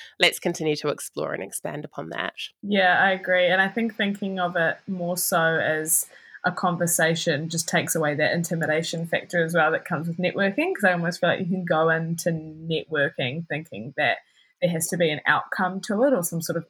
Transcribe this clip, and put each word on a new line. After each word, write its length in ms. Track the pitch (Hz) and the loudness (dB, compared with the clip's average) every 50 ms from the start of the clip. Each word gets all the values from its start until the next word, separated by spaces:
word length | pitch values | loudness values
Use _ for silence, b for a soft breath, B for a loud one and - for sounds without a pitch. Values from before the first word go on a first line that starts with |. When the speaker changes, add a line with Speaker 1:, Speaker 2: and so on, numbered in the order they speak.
| B B B B | B B B B
Speaker 1:
let's 180 | 175 165 - - | 2 2 2 0
continue 380 | - 175 165 - 160 156 151 | -2 -2 -2 0 0 0 0
to 120 | 147 - 147 | 0 0 -2
explore 440 | - - - - - - 76 73 | -4 -4 -6 -10 -6 -6 -4 -4
and 100 | - - | -4 -6
expand 420 | - - - - - 82 85 - - | -8 -8 -10 -8 -8 -8 -8 -8 -10
upon 260 | - - - - - | -10 -10 -10 -10 -8
that. 240 | - - 180 - - - - - _ - | -6 -4 -6 -6 -6 -8 -14 -16 _ -10
Speaker 2:
Yeah, 400 | - 196 202 196 185 180 175 131 | -4 0 2 4 4 4 6 6
I 80 | 180 196 | 4 4
agree. 380 | 190 185 185 185 180 180 180 175 | 2 0 0 2 2 4 4 4
And 120 | 180 190 | 4 4
I 80 | 190 190 | 2 0
think 280 | 190 226 226 226 208 | 0 -2 -2 -2 -2
thinking 420 | - 208 202 202 202 202 190 190 185 | -2 -2 -2 -2 -2 -4 -4 -2 -2
of 160 | 180 175 185 | -2 0 2
it 220 | 175 165 160 - - - | 2 2 2 0 -2 -6
more 300 | - 190 180 175 175 180 | -6 -6 -4 -2 -2 -2
so 240 | 175 - - 196 170 | -2 -2 0 2 4
as 640 | 165 160 165 156 107 135 156 156 156 156 - - - B B B B B B B B | 4 4 2 2 2 0 0 0 0 0 0 0 -2 B B B B B B B B
a 80 | 175 | -2
conversation 960 | 170 - - 180 175 165 175 170 - - 165 160 165 165 - 170 151 139 160 165 | -2 0 0 0 0 0 0 0 2 2 2 2 2 2 2 0 0 0 -2 -4
just 200 | 165 165 - - | -4 -4 -4 0
takes 280 | - 165 170 170 - | 0 0 0 0 0
away 180 | 165 156 147 147 | 0 0 0 2
that 180 | 143 151 - | 2 0 2
intimidation 720 | 120 170 170 - 175 165 156 147 156 160 165 - - 165 170 | 2 0 -2 -2 -2 -2 0 0 0 0 0 -2 -4 -6 -4
factor 400 | 170 175 - - - - 175 165 | -2 -2 -4 -2 -2 0 0 0
as 100 | 160 170 | 2 2
well 180 | 165 156 156 | 2 4 4
that 120 | 160 - - | 2 0 -2
comes 220 | - 170 143 165 | -4 -4 -4 -4
with 120 | 170 165 185 | -4 -2 0
networking, 540 | 180 180 - 180 196 196 196 285 320 370 | -2 0 2 2 0 2 2 0 0 0
'cause 120 | 381 - 214 | 0 2 2
I 80 | 185 | 2
almost 280 | 180 175 170 180 175 - | 4 4 0 -2 -2 0
feel 100 | - 170 | 2 2
like 100 | 127 - | 2 2
you 60 | 190 | 0
can 180 | 170 190 185 180 | -2 -2 -2 0
go 260 | 170 165 156 160 165 | 2 2 4 4 4
into 400 | 160 160 165 160 170 165 - 175 | 2 2 0 -2 -4 -2 -2 -2
networking 1160 | 165 160 156 156 156 160 160 160 160 151 - - 160 147 139 143 - - 139 123 135 165 170 - | -2 -2 -6 -10 -14 -10 -6 -4 -4 -4 -4 -2 0 0 0 0 0 -2 -4 -4 -4 -6 -6 -6
thinking 440 | 156 147 165 - - 98 110 143 139 | -8 -8 -8 -10 -12 -12 -10 -8 -2
that 220 | 151 147 120 104 - b b b b b b b b | 0 2 2 2 0 b b b b b b b b
there 80 | 180 175 | -2 0
has 160 | 170 160 165 - | 0 0 -2 -2
to 80 | 190 | 0
be 140 | 175 175 156 | 0 2 0
an 100 | 151 147 - | 0 0 2
outcome 540 | - 151 139 - - - - 190 - 190 196 | 2 2 2 0 -4 -2 -2 -2 -2 -2 -4
to 220 | - - 208 208 254 | -4 -2 0 2 4
it 80 | 294 | 4
or 100 | 262 185 | 4 2
some 180 | 170 - 175 165 | 0 -2 -4 -4
sort 160 | 160 - 170 | -4 -4 -4
of 100 | 170 160 | -4 -6